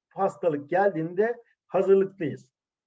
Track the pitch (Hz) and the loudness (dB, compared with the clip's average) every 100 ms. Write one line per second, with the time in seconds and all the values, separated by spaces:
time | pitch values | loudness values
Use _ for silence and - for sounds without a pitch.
0 | _ 170 196 - 175 147 135 175 202 160 | _ -4 -4 -2 -4 -4 -2 0 0 0
1 | 165 180 226 233 - _ _ 175 190 196 | -2 -2 -2 -4 -14 _ _ 0 4 4
2 | 185 - 147 - - _ _ _ | 2 -4 -8 -8 -16 _ _ _